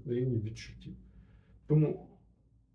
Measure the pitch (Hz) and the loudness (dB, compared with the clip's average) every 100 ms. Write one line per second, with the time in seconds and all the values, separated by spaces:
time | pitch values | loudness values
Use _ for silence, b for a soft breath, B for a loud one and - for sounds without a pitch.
0 | 131 120 127 110 107 - - - - - | -4 0 2 0 -2 -6 -14 -14 -14 -16
1 | - b b b b b - 151 220 370 | -18 b b b b b 4 6 6 0
2 | - - - _ _ - _ | -10 -20 -20 _ _ -20 _